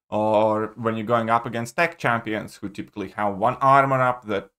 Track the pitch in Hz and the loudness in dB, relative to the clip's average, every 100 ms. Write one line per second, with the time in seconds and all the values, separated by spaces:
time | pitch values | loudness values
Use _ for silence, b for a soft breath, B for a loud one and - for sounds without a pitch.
0 | - 104 107 107 110 107 110 - 113 113 | -6 -2 2 4 4 2 -2 -4 -4 -4
1 | 104 120 113 117 120 117 120 - 165 - | 0 0 2 0 0 -8 -6 -2 -2 -2
2 | 131 117 110 107 95 - 98 98 95 104 | -2 -2 -2 -6 -6 -12 -12 -12 -14 -10
3 | 95 - 104 95 117 127 135 139 135 131 | -10 -4 -4 0 -2 2 4 6 4 2
4 | 127 123 107 101 - | 0 -2 -4 -6 -6